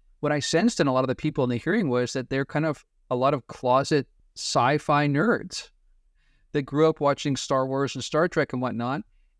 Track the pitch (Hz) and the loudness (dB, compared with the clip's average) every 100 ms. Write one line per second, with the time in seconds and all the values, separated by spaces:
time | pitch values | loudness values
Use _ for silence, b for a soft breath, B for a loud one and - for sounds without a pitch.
0 | _ _ 147 147 - 160 220 - 143 127 | _ _ -2 -2 0 2 2 2 2 2
1 | 131 123 151 147 127 120 - 214 170 123 | 0 -2 -4 -2 -2 0 0 0 0 0
2 | 123 135 123 135 139 151 160 143 _ _ | -2 -4 -4 -4 -2 -2 -2 -4 _ _
3 | _ 127 131 143 - - 123 127 135 151 | _ 0 2 0 -4 -4 2 2 4 0
4 | 127 _ _ - - 143 123 147 - 147 | 0 _ _ -12 -4 2 2 2 2 0
5 | 147 143 202 180 185 - - _ _ _ | 2 2 2 0 -2 -12 -14 _ _ _
6 | _ _ _ _ _ 147 135 139 160 156 | _ _ _ _ _ -6 -2 2 2 4
7 | 143 139 147 135 - 135 131 135 139 135 | 0 0 -2 -4 0 0 0 -2 -2 -4
8 | - 151 175 - 139 127 123 107 120 143 | -4 0 0 0 -2 -2 -4 -4 -4 -4
9 | - _ _ _ | -8 _ _ _